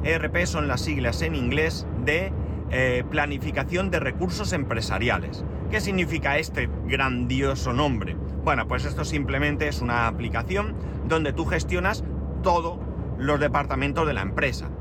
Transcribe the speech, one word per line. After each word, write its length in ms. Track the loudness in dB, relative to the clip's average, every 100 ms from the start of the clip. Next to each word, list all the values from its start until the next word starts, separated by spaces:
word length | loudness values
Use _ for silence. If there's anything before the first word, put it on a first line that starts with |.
E 80 | 0
R 180 | 0 2
P 160 | 0 0
son 220 | 0 0
las 140 | 0
siglas 420 | 0 0 0 0
en 100 | 0
inglés 540 | 0 2 2 2 0 -4 -2 2
de, 260 | 2 0 -2 -4 -4 -2
eh, 340 | 2 2 2 0
Planificación 800 | 0 0 -2 -2 -2 -2 0 0
de 100 | 0
Recursos 540 | 0 -2 -2 0 0
Empresariales. 880 | 0 0 -2 0 0 2 2 0 -6 -6 -4 -2
¿Qué 100 | 0
significa 560 | 0 0 0 0 2 0
este 320 | 0 -2 -2 -2 -2
grandioso 880 | 2 2 0 0 2 2 2 0
nombre? 420 | 2 2 2 -2 -4 -4 -2
Bueno, 240 | 2 2 2
pues 180 | 0 0
esto 200 | -2 -2
simplemente 640 | 0 0 2 2 2 0
es 140 | 0
una 260 | 0 2 2
aplicación 680 | 0 -2 -2 0 -2 -2 -4 -6 -4 0
donde 260 | 2 2
tú 120 | 0 0
gestionas 580 | 0 0 0 0 0 -4 -4 -4 0
todos 340 | 4 4 2 -4 -6 -6 -4 -2
los 220 | 2 2
departamentos 680 | 2 2 0 0 0 2 2
de 80 |
la 80 | 2
empresa. 480 | 0 0 0 0 -6 -8